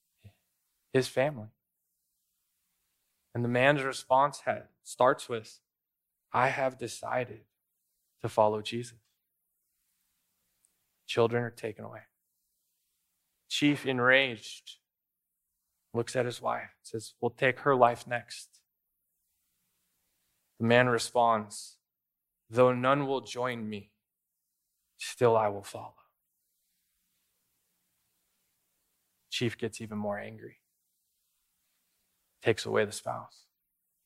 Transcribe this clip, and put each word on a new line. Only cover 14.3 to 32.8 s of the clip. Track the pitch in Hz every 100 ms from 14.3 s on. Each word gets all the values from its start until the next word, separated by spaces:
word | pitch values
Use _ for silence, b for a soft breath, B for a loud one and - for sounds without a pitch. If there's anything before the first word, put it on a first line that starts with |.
| 110 - - - - _ _ _ _ _ _ _ _ _ _ _
looks | 117 117 127
at | 123
his | 120
wife, | 123 117 - _
says, | - 117 - _
"We'll | 120
take | - 135 123
her | 147 131
life | 120 120 -
next." | 120 - - - _ _ _ _ _ _ _ _ _ _ _ _ _ _ _ _ _ _ _ _ _
The | 113
man | 120 123
responds, | 117 - 123 117 113 101 - - _ _ _ _ _ _ _ _
"Though | 113 127
none | 123 127 139 139
will | 135
join | 123 123 123 117 107
me, | 107 95 _ _ _ _ _ _ _ _ _ _ _
still | - - 123 113
I | 107
will | 101
follow." | - - - _ _ _ _ _ _ _ _ _ _ _ _ _ _ _ _ _ _ _ _ _ _ _ _ _ _ _ _ _ _ _ _ _ _
Chief | - 120 -
gets | 113 -
even | 110 107
more | 104 101
angry, | 107 110 113 - _ _ _ _ _ _ _ _ _ _ _ _ _ _ _ _ _ _
takes | 117 110 113
away | 110